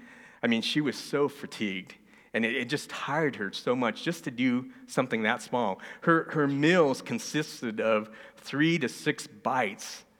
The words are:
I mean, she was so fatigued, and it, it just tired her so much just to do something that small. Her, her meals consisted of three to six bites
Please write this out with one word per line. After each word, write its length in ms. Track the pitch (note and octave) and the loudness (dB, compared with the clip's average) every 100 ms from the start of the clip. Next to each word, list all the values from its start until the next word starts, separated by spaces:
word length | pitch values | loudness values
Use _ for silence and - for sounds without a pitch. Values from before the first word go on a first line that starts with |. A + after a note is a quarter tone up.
| - - - - | -20 -20 -20 -2
I 60 | A#2+ | 2
mean, 140 | A2+ | 2
she 180 | - D3+ | 2 0
was 160 | D3 - | 0 -2
so 320 | - C#3+ C#3+ | -4 0 0
fatigued, 680 | - - - G#2+ F#2 - - _ - - | -2 -12 -6 -4 -4 -8 -18 _ -20 -6
and 120 | A2+ A2+ | -2 0
it, 100 | C3 | 0
it 140 | A#2+ | -2
just 200 | D3 - | -4 -4
tired 460 | - - D3 D#3 G#2 | -8 -2 0 0 0
her 160 | G2 | -6
so 240 | - - B2+ | -4 -2 2
much 260 | A#2 - | 0 0
just 200 | D#3+ F3 | -4 -6
to 80 | D#3 | -6
do 400 | A#2+ B2+ B2 B2+ - - | 0 2 2 -2 -12 -4
something 380 | - C3 A2+ | -2 0 0
that 180 | A2 A#2+ | 0 -2
small. 400 | - B2+ A2 F#2+ - - | -2 0 0 -2 -8 -2
Her, 300 | - E3 - | 4 4 2
her 160 | D#3 C#3+ | 0 0
meals 540 | C#3 D3+ F#3 D3 B2+ | 4 6 6 6 2
consisted 800 | - A#2+ - D3 D3+ - B2 A2 | -4 -6 -4 -4 -4 -6 -6 0
of 280 | A2 A2 G#2+ - - - | 2 2 2 -10 -20 -18
three 420 | - C#3 D#3+ E3+ | -6 2 2 4
to 80 | - | 0
six 400 | - D#3 D3 - | -2 -2 -2 -8
bites 800 | - A2+ C3 G#2+ - - - - | -6 -2 0 0 -4 -12 -14 -18